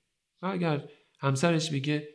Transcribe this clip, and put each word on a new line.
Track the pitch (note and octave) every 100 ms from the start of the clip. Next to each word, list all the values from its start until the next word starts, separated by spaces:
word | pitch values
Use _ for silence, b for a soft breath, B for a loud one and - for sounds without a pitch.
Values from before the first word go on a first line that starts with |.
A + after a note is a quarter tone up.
| _ _ _ _
و | F3+
اگر | F#3+ E3+ D3 C#3+ b b b
همسرش | C#3 C3+ E3+ D#3+ D#3+
بگه | C#3+ C3+ D3 D3+